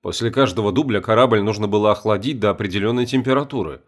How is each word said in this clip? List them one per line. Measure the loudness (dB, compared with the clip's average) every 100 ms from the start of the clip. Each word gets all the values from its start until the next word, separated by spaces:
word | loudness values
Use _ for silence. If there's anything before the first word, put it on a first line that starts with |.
После | -8 -4 -2
каждого | 2 0 2 0
дубля | 0 0 -2
корабль | 2 2 4 4
нужно | 2 -2 0
было | 2 2
охладить | 2 0 -2 -2 0
до | 0
определённой | 0 -4 -2 0 0 0
температуры, | 0 0 -2 -2 -6 -6 -10